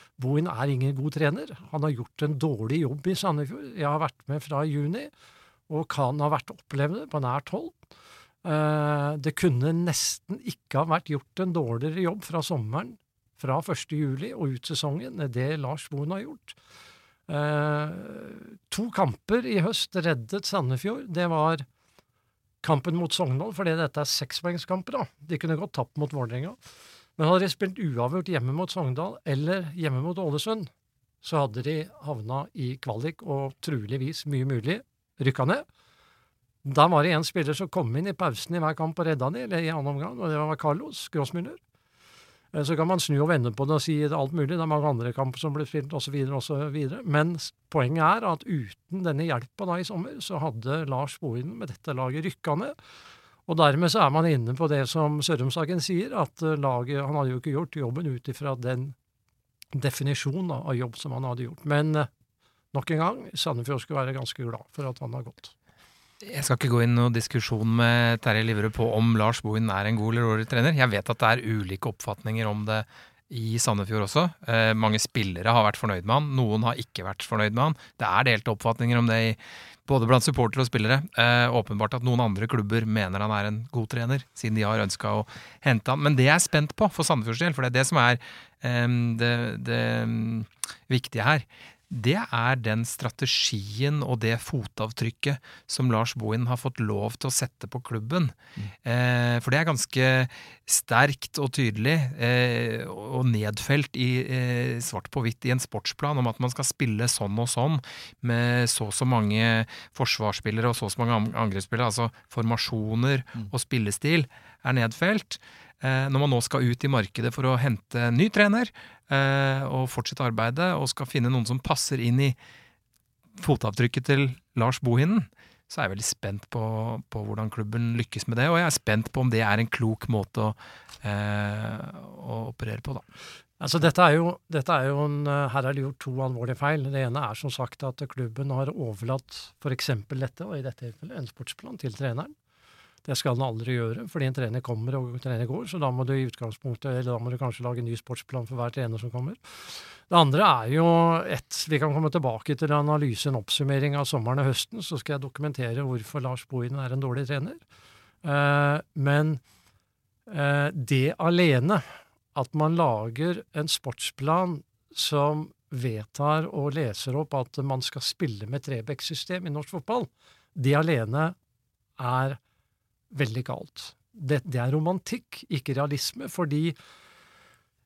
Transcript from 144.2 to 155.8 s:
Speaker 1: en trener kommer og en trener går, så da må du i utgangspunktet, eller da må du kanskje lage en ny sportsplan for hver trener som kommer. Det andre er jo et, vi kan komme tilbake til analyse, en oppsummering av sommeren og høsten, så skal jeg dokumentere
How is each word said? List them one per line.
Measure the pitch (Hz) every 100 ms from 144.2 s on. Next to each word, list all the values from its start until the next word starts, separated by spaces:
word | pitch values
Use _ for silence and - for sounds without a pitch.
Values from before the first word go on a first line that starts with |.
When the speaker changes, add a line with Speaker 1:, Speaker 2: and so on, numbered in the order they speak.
| 135
Speaker 1:
en | 131
trener | 120 120
kommer | - 113 117 131
og | 127
en | 123
trener | 131 120 117
går, | 151 226
så | 175
da | 143
må | 127 131
du | 135
i |
utgangspunktet, | 131 - 117 104 135 120 139
eller | 127 123
da | 120
må | 120
du | 123
kanskje | 127 110 123
lage | 123
en | 117
ny | 117
sportsplan | - 127 - 131 117
for | 127
hver | 120
trener | 127 120 113
som | 117
kommer. | 123 131 226 - - - - - - -
Det | 175
andre | 151 143 202
er | 127 110 147
jo | 170 165 170 165 - -
et, | - - -
vi | 151
kan | 151
komme | 143 156
tilbake | 170 135 110 - 143
til | 156
analyse, | 147 147 151 143 110 147
en | 131
oppsummering | 104 - 139 139 143 143
av | 139
sommeren | 143 113 131
og | 135
høsten, | 127 - 226 180
så | 147
skal | - 143
jeg | 135
dokumentere | - 151 139 123 117